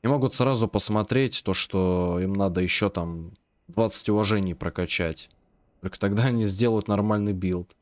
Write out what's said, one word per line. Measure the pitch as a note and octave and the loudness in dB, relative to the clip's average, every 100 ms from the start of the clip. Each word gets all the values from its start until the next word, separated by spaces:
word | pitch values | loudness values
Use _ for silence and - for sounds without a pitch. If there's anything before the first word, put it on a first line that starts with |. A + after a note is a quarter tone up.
И | A2+ | 2
могут | C#3 B2+ | 2 2
сразу | - B2 B2+ A2 | 2 2 2 0
посмотреть | G#2+ - G#2+ G#2 B2 C3 - | 0 0 0 2 0 0 -2
то, | - | -2
что | F#2+ - G2 F#2 F2+ F2+ F2 | -2 0 0 2 2 0 0
им | F#2+ | 0
надо | G2 G2 F2 | 0 0 0
еще | F2+ - G#2 | 0 0 0
там | - E2+ E2+ E2 - _ _ _ | -2 -6 -6 -12 -16 _ _ _
двадцать | - A2+ - - | 0 0 0 0
уважений | G#2 G#2+ A2 F#2+ | 2 2 2 0
прокачать. | E2+ E2+ - F2 - E2+ D#2+ - _ _ _ _ _ | -4 -6 -4 -4 -2 -2 -4 -14 _ _ _ _ _
Только | F#2 - | -10 -4
тогда | G2+ G2+ | -2 2
они | C3 A#2+ G#2+ | 2 2 0
сделают | F#2+ A#2+ A2 G2+ | 2 2 2 2
нормальный | G#2 G#2+ G#2+ G#2 | 0 2 0 0
билд. | F#2+ F#2 F2+ F2+ _ | -2 -2 -4 -6 _